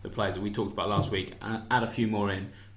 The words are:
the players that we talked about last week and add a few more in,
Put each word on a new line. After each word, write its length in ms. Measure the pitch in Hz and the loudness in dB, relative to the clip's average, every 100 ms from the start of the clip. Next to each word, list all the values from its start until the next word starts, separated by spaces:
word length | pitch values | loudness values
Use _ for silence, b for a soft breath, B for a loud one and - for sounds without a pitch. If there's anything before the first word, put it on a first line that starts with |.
the 60 | - | -8
players 260 | - 101 95 | 0 0 2
that 60 | |
we 100 | 104 | -2
talked 220 | 104 98 | 0 0
about 160 | 98 92 | 0 2
last 200 | 101 - | 2 2
week 240 | 98 90 - | 0 -2 -6
and 220 | 107 113 - | -4 -4 2
add 100 | 127 | 2
a 40 | 113 | 2
few 200 | - 110 | 2 2
more 240 | 107 101 | 4 2
in, 180 | 95 98 B B | 0 -4 B B